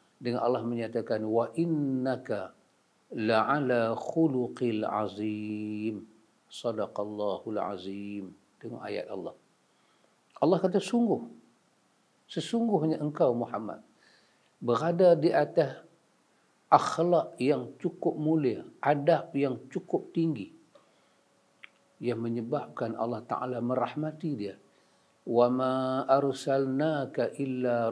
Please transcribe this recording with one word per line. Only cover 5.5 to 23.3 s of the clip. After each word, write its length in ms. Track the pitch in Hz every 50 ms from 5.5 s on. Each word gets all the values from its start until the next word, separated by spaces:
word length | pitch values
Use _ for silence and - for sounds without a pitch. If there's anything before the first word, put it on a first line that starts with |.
| 107 107 107 107 107 104 107 110 107 98 - - - _ _ _ _ _ _
Sadaqallahul 1120 | _ - - - 120 110 107 101 - - - 104 104 104 104 104 101 95 - - 113 107 101
azim. 720 | 87 92 101 90 92 98 98 101 101 101 104 101 95 90 90 _ _ _ _ _
Tengok 240 | - 117 120 117 107
ayat 240 | 101 101 95 - -
Allah. 240 | 101 98 85 - - - _ _ _ _ _ _ _ _ _ _ _ _ _ _ _ _ _ _ _ -
Allah 180 | 139 156 190 170 -
kata, 200 | 180 190 196 -
"Sungguh, 400 | - - 240 240 220 151 120 - - - - _ _ _ _ _ _ _ _ _ _ _ _ _ _ _ _ _
sesungguhnya 720 | _ - 170 - - - 233 233 226 208 165 151 160 156 - 147
engkau, 280 | 151 147 - 170 131
Muhammad, 480 | 120 117 117 - - 107 113 101 82 - - _ _ _ _ _ _ _ _ _ _ _ _ _ _ _
berada 560 | - 120 120 117 151 170 170 170 185 180 170
di 160 | 156 151 175
atas 480 | 175 156 147 147 - 175 147 135 135 - - - _ _ _ _ _ _ _ _ _ _ _ _ _ _ _
akhlak 680 | _ - 139 - - - - 170 175 175 160 - - - -
yang 320 | 123 139 147 127 - - - -
cukup 360 | - 175 - - - 170 - 151
mulia, 480 | 151 151 160 160 143 123 107 - - - - _ -
adab 480 | 135 151 143 139 165 165 143 - -
yang 320 | - 139 143 135 123 110 - -
cukup 400 | - 185 - - - - - -
tinggi, 400 | - 170 165 165 147 110 95 - - - _ _ _ - _ _ _ _ _ _ _ _ _ _ _ _ _ _ _ _ - - _ _ _ _ _ _ 117
yang 160 | 120 117 110
menyebabkan 800 | 117 117 117 120 113 120 147 143 127 - - - 123 113 110 110
Allah 240 | 113 120 120 110 -
Ta'ala 400 | -